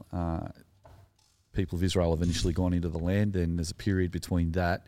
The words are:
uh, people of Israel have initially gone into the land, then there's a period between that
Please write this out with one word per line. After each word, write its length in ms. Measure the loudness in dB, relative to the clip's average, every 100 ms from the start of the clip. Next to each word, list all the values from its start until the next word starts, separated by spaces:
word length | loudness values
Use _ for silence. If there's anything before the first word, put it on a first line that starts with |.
| -10
uh, 360 | -6 -4 -4 -6 -14 -20 _ -20 -20 -20 _ _ _ _
people 220 | -4 -2 0
of 60 |
Israel 300 | 0 2 2
have 100 | 2
initially 300 | 2 2 0
gone 200 | 2 2
into 160 | 2 0
the 100 | -2
land, 340 | 0 2 2
then 240 | 0 0 0
there's 160 | -4
a 20 |
period 380 | -4 0 2 0
between 400 | -2 -2 0 2
that 340 | 2 0 0